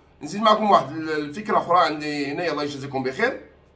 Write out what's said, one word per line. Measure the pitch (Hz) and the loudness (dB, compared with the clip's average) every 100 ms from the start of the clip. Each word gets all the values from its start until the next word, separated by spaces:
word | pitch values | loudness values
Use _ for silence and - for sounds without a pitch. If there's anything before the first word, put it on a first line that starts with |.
| _ _ | _ _
نزيد | 147 202 | -10 0
معكم | 220 214 214 | 4 4 6
واحد | 175 135 | 4 4
الفكرة | 160 156 156 147 147 208 180 | -6 -4 -4 -4 -8 0 0
أخرى | - 180 | 4 4
عندي | 160 151 151 147 143 | 4 0 -4 -4 -4
هنا، | 156 175 | -4 -4
الله | 147 | -2
يجازيكم | 147 139 131 131 | -4 -6 -8 -6
بخير، | 127 135 233 - - _ _ | -6 -2 -2 -2 -14 _ _